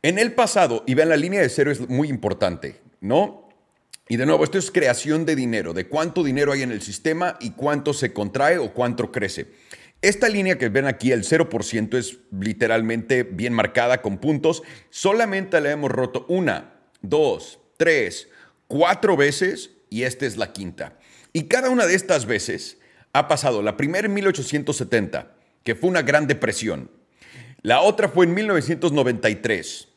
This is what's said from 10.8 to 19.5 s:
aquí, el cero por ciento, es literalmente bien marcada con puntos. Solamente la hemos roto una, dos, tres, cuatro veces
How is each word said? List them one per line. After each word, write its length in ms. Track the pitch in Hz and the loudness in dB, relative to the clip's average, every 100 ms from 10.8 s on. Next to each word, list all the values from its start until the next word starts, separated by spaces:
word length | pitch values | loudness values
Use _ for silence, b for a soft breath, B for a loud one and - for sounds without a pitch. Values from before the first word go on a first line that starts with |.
| 139 | 0
aquí, 260 | - 123 | -2 0
el 140 | 120 95 | 0 2
cero 240 | 160 - | 2 2
por 160 | 113 - | -2 -2
ciento, 320 | 110 110 127 | -4 -2 -2
es 220 | 120 - _ | -4 -14 _
literalmente 920 | 95 101 104 117 113 110 113 113 131 | -6 -4 0 2 2 0 -4 0 0
bien 280 | 110 92 120 | 0 -4 -2
marcada 500 | 117 104 123 120 127 | 0 2 2 2 0
con 180 | 107 95 | 0 -4
puntos. 440 | 147 147 160 - B B B | -2 0 0 -2 B B B
Solamente 720 | - 196 220 220 196 190 160 | -2 0 2 2 -2 0 0
la 120 | 143 | 2
hemos 200 | 147 139 | -2 -2
roto 340 | 127 127 127 - | 0 -2 -4 -2
una, 500 | 180 160 85 - _ _ _ | 0 0 -2 -8 _ _ _
dos, 580 | 98 151 143 - - - _ _ | -2 2 2 0 -8 -20 _ _
tres, 540 | 165 151 95 - - b b b _ | 2 2 0 -6 -16 b b b _
cuatro 500 | 139 170 185 214 160 | 0 2 2 2 4
veces 540 | 143 143 185 | 2 2 -4